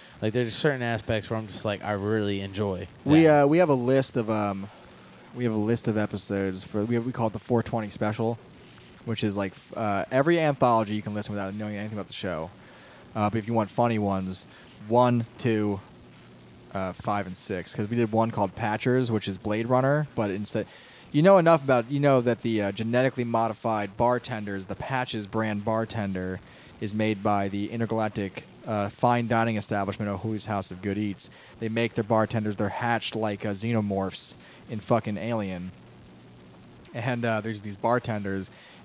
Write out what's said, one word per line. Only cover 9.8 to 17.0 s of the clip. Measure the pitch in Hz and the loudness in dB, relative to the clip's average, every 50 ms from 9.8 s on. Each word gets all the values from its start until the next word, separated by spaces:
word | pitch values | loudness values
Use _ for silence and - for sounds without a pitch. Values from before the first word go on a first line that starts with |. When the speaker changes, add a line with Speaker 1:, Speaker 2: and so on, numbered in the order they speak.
| 113 104 101 98 - - - | -2 0 0 -2 -2 0 0
Speaker 2:
every | 131 139 165 170 170 | 2 4 4 2 4
anthology | 160 151 139 - 135 123 117 113 110 101 107 | 2 2 2 4 4 4 4 4 2 0 -2
you | 107 101 | -4 -4
can | 110 104 | -4 -6
listen | 104 101 - 104 | -6 -6 -6 -6
without | 101 98 95 98 | -6 -6 -6 -6
knowing | 107 107 107 107 | -6 -6 -6 -6
anything | 101 104 107 107 104 | -6 -8 -8 -8 -8
about | 95 | -8
the | - - | -10 -10
show. | - - 95 85 78 80 87 - - - - - - - - - - - - - | -8 -6 -4 -4 -4 -6 -8 -10 -16 -20 -20 -20 -20 -20 -20 -20 -20 -20 -10 -2
Uh, | 113 104 104 | 0 0 0
but | 101 113 | 0 0
if | 101 107 | -2 0
you | 117 | 0
want | 113 107 98 | 0 0 0
funny | - - 120 120 113 107 | 0 2 2 2 2 2
ones, | 104 101 98 95 95 92 92 - - - - - - - - - 104 | 2 0 0 0 -2 -4 -6 -8 -12 -14 -18 -20 -20 -20 -20 -18 -4
one, | 104 113 120 123 123 120 120 113 - - | 2 4 6 6 6 4 2 0 -2 -6
two, | - - 123 113 107 104 104 101 95 - - - - - - - - - - - - - - - - - - - | -4 0 2 2 2 2 0 0 -2 -6 -10 -20 -20 -20 -20 -20 -20 -20 -20 -20 -20 -20 -20 -20 -20 -18 -10 -6
uh, | 98 95 92 90 | -6 -4 -4 -6
five, | - | -6